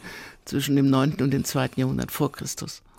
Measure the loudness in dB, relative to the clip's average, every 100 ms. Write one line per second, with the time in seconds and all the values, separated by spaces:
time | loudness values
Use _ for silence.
0 | -2 -14 -16 -18 -6 -2 2 4 6 4
1 | 4 2 0 0 0 0 0 0 0 0
2 | -4 -2 -2 -2 -10 -8 -10 -12 -20